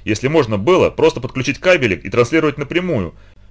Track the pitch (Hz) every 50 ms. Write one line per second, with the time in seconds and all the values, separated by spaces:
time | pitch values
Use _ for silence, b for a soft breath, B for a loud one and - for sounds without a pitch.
0 | b - 113 - - 135 156 165 127 110 110 98 101 156 185 165 107 78 - -
1 | 147 160 - 127 123 120 - 135 127 143 135 - - 185 180 160 131 107 90 -
2 | - - - 120 120 - 156 160 156 151 131 - 143 - 147 175 180 180 156 110
3 | 90 80 b b b b b b b b